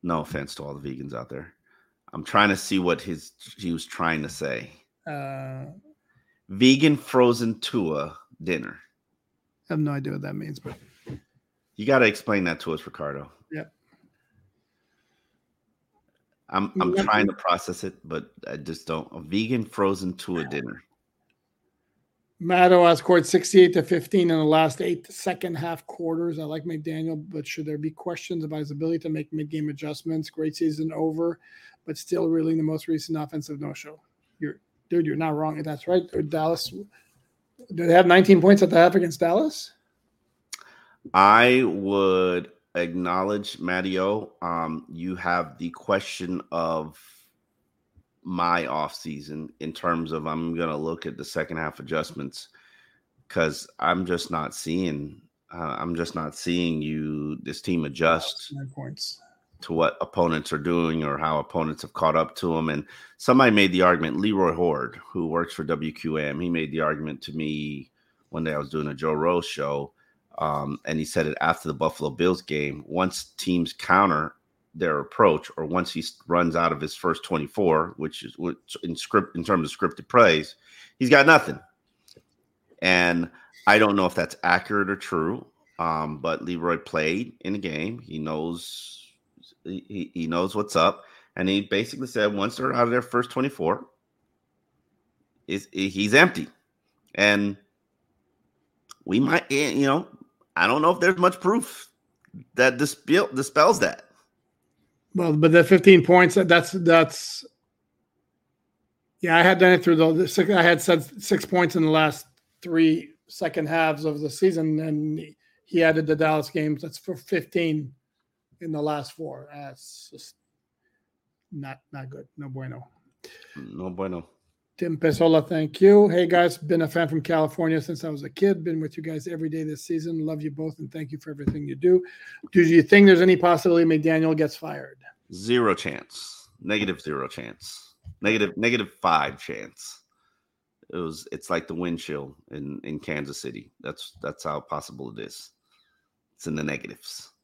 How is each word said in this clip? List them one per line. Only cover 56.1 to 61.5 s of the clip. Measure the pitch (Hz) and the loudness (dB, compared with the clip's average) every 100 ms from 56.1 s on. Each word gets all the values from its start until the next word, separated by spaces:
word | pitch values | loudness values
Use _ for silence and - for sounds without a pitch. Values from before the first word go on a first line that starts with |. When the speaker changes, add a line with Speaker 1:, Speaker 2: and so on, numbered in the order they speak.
Speaker 1:
not | 82 78 | -6 -10
seeing | - - 87 85 80 | -10 -4 -2 -2 -2
you, | 76 78 76 76 76 76 | -4 -6 -6 -6 -8 -10
this | - 76 | -12 -12
team | - 87 | -4 -4
adjust | 73 67 80 82 - - - | -4 0 2 2 -2 -12 -14
Speaker 2:
Nine | 143 135 | -14 -14
points. | 135 131 147 - - _ _ _ _ | -14 -16 -12 -14 -14 _ _ _ _
Speaker 1:
to | - | -6
what | 82 80 - | 0 0 0
opponents | 85 - 85 80 73 | -6 0 0 0 -4
are | 78 | -6
doing | 73 85 82 80 | -2 0 0 -2
or | 73 71 | -4 -4
how | 78 78 | -2 -2
opponents | 71 | -4